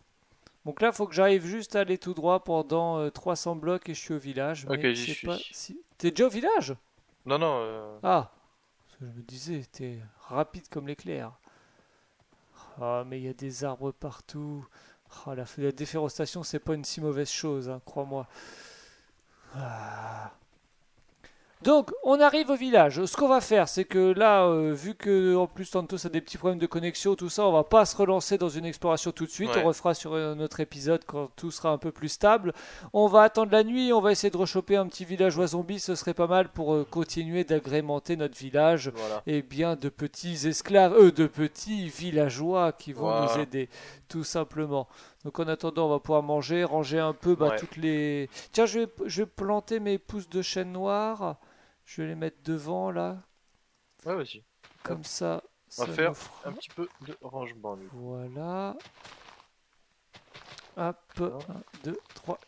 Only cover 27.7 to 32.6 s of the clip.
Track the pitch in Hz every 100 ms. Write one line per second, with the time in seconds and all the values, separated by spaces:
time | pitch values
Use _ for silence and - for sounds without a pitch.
27.7 | 220 202 - 196 190 - 196 175 147 170
28.7 | 151 175 160 - - 165 - 196 117 165
29.7 | 156 175 165 160 160 156 151 156 - 156
30.7 | 143 139 165 - 143 139 - 170 - 165
31.7 | 151 160 - 151 - 202 226 180 -